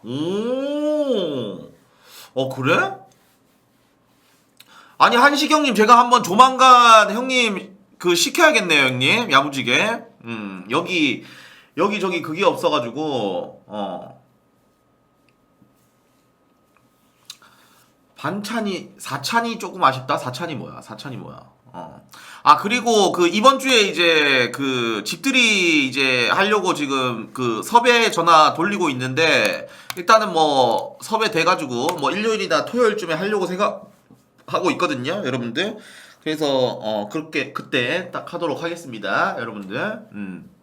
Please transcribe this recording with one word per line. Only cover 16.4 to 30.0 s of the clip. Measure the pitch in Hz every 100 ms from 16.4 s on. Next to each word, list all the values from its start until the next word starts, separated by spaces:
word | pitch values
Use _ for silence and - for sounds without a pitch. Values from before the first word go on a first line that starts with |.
| _ _ _ _ _ _ _ _ _ - _ _ _ _ _ _ _ -
반찬이, | 143 196 208 233 208 180 - -
사찬이 | - 135 - 233 233 220
조금 | 190 185
아쉽다? | 147 127 - 156
사찬이 | - 127 170 139
뭐야? | - -
사찬이 | - 110 143 113
뭐야? | 82 65 - _ _
어. | 87 80 - _ - - -
아, | - 185
그리고 | 202 240 233 220 185
그 | 170 175
이번 | 196 247 262
주에 | 269 247
이제 | 202 156 170 160 143 131 120
그 | 123 139 127 117 110 101
집들이 | 160 262 254 233 202 175 156 131
이제 | 127 135 127 117
하려고 | 175 196 208 185
지금 | 156 143 135 127 117 107
그 | - 123 110
섭외 | 92 233 240 233 226
전화 | 165 165 165 147 135
돌리고 | 180 202 170
있는데, | 127 127 131 160 135 104 80 - - -
일단은 | -